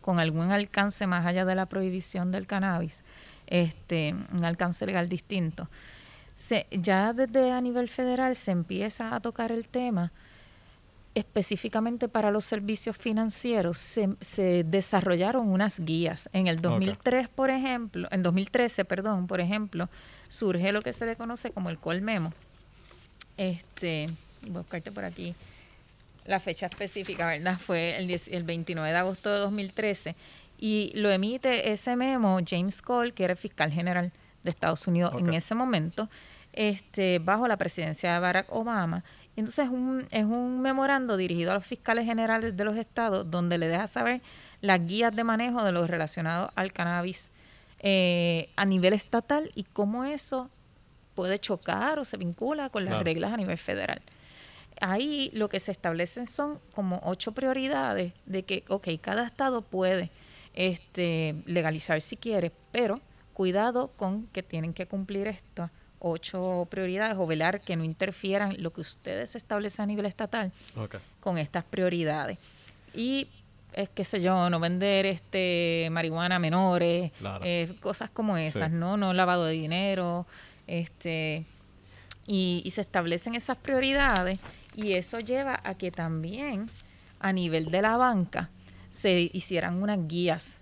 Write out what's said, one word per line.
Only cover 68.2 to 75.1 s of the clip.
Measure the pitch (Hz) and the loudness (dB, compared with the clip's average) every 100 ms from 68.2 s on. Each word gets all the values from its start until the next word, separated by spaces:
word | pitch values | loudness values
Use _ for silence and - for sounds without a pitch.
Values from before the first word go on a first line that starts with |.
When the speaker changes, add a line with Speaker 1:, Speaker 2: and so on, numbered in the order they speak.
| 196 196 202 190 | -2 0 0 -2
Speaker 1:
lo | 165 | -6
que | - | -6
ustedes | 151 - 175 190 233 | -10 -10 -6 -6 -6
establecen | 233 - 208 208 - | -10 -4 -4 -2 -4
a | 208 | -4
nivel | 208 202 | -2 -4
estatal | - 208 233 190 - - 117 | -4 -4 -2 -4 -6 -14 -8
Speaker 2:
Ok. | 110 98 - - | -8 -10 -16 -8
Speaker 1:
con | - 175 | -2 -2
estas | 147 180 | -2 -4
prioridades. | 165 - 180 175 156 151 143 185 - - - - - | -4 0 2 2 0 0 -4 -8 -14 -20 -20 -20 -14
Y, | - 240 269 269 - - - - | -6 -2 -2 -4 -12 -20 -20 -12
es, | - 196 | -6 -6
qué | - | -4
sé | 190 208 | -4 0
yo, | 180 185 175 | 2 4 4
no | 170 | 2
vender, | 170 180 202 196 | 0 2 2 4
este, | 190 | 2